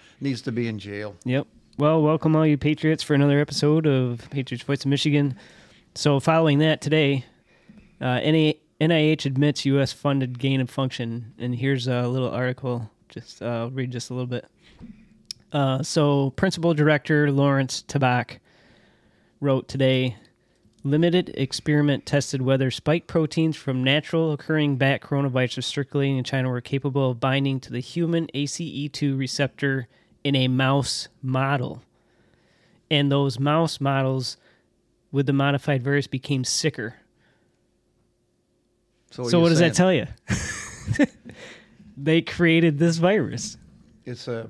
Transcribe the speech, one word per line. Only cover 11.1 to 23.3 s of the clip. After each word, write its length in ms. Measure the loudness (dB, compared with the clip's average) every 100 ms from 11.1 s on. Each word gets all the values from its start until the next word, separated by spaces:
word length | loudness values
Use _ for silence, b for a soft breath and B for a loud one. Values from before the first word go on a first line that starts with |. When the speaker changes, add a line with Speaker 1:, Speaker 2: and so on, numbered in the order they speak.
| -8 -12 -8
Speaker 2:
And 160 | -6
here's 320 | -2 0 0 0
a 220 | -2 0
little 220 | -2 -2
article. 600 | -2 -4 -4 -6 -6 -8 _ _
Just, 340 | -20 -18 -10
uh, 40 | -6
I'll 240 | -6 -6
read 220 | -6 -6
just 180 | -8 -8
a 40 |
little 120 | -8 -6
bit. 200 | -8 -10 _ B B B B B B -20 -20 -6
Uh, 300 | -2 0 0
so 480 | -2 2 2 2 0
Principal 440 | 0 -2 0 0
Director 580 | 2 4 2 2 2 2
Lawrence 500 | 2 2 2 -2 -6 -4
Tabak 500 | 0 2 2 -2 -12 b b b b b b b b b b
wrote 260 | 0 0 -2
today, 500 | 0 2 2 0 -4 b b b b b _
"Limited 480 | 0 2 4 2 -2 -4
experiment 680 | -4 -4 0 2 2 0
tested 380 | 0 -2 0 -2
whether 280 | 0 2 0
spike 360 | -2 -2 -2 0
proteins 500 | -2 0